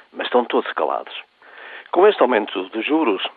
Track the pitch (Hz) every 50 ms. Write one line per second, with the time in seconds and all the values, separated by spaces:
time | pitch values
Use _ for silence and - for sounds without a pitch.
0 | _ _ - - - - - 123 120 - - 123 - - - - 80 67 67 58
1 | - - - - - _ _ _ _ - - - - - - - - - - 170
2 | 190 214 196 - 139 123 127 107 104 - - 98 92 95 - 113 110 127 147 160
3 | 156 117 98 90 - - -